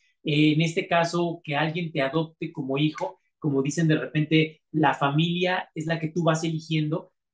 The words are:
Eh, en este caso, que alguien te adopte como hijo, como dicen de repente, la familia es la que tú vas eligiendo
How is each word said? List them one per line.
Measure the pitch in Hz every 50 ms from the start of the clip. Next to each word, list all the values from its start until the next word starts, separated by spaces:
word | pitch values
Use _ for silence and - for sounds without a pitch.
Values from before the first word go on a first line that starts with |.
| _ _ _ _ _
Eh, | - 147 151 151 156 151
en | 156
este | 170 160 165 196 185 -
caso, | 175 170 165 165 170 175 175 170 160 - -
que | 151 143
alguien | 143 156 160 156 180 175 156
te | 160 147
adopte | 135 135 160 165 160 160 - _ 170 160
como | - 143 131 131 135 143
hijo, | 151 151 - - 185 185 - - _ _ _ _
como | - 151 135 135 135
dicen | 147 - 170 165 156
de | 156 147
repente, | 127 - - 156 151 - 160 156 156 156 - - _ _
la | - 156 151 135 131
familia | - 147 139 143 151 165 175 170 180 180 180 185 180 - - _
es | 165 151
la | 160 165 160
que | 160 156
tú | - 180 160
vas | 165 156 160 165
eligiendo | 165 160 151 - - 160 156 151 151 160 - - - _ _ _ _